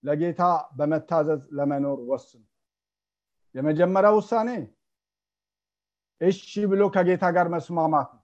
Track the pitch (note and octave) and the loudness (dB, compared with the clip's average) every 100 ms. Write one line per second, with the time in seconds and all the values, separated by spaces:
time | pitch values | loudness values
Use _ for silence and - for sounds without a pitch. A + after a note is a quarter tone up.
0 | C#3+ D3+ E3+ E3 F3 E3+ - B2+ D3 D#3 | -4 -2 -2 0 0 0 -4 -4 -2 -2
1 | D#3 E3+ D3+ D#3 C#3 C#3+ C#3+ C#3 C#3 C3+ | 0 -2 0 -2 -6 -4 -2 0 -2 -4
2 | A#2+ C3 - B2 G#2+ _ _ _ _ _ | -4 -6 -8 _ _ _ _ _ _ _
3 | _ _ _ _ _ C3 C#3+ D#3 F3 F#3+ | _ _ _ _ _ -6 -2 2 2 4
4 | G3+ G#3+ G#3 A#3 A3 A#3+ A#2+ _ _ _ | 4 4 2 -2 -2 -6 -12 _ _ _
5 | _ _ _ _ _ _ _ _ _ _ | _ _ _ _ _ _ _ _ _ _
6 | _ _ E3+ G3 - - G#3 G3 G3+ G3 | _ _ 0 0 -6 -4 -2 2 2 2
7 | F3 F3+ F#3+ F3 F3 E3+ D#3 F3 D#3+ D#3 | 2 2 2 2 0 -2 -6 -2 0 0
8 | C3 - | -2 -10